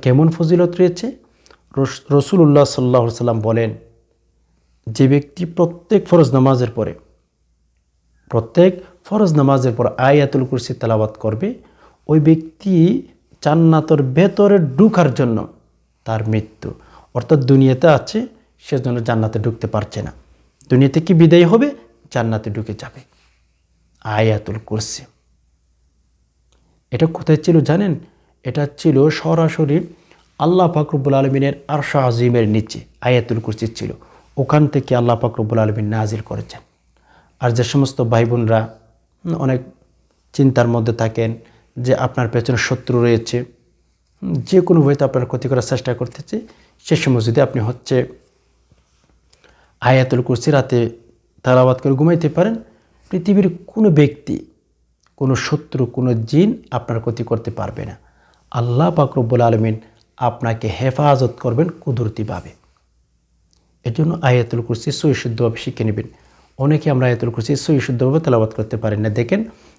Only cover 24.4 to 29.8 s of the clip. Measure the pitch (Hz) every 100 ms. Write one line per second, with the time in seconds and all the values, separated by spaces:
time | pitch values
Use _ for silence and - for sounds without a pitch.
24.4 | - 110 - 107 - - - _ _ _
25.4 | _ _ _ _ _ _ _ _ _ _
26.4 | _ _ _ _ _ 123 160 165 - 156
27.4 | 170 165 135 165 202 147 - _ _ _
28.4 | 131 139 143 - 165 135 147 - 160 165
29.4 | 160 160 151 156